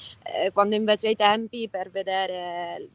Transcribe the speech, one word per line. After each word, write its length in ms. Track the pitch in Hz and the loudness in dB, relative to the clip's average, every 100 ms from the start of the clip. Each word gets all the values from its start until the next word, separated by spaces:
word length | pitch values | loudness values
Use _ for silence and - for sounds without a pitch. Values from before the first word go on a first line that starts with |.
| - - | -20 -16
eh, 280 | - - 190 | -8 -2 0
quando 220 | - 202 | 2 2
invece 340 | 214 214 208 220 | 2 2 2 2
ai 60 | 220 | 4
tempi 540 | 208 214 226 240 226 | 4 4 0 -8 -6
per 220 | 190 185 | -6 -6
vedere 960 | 190 190 190 190 180 175 175 170 170 - | -6 -2 0 0 -4 -6 -6 -6 -8 -12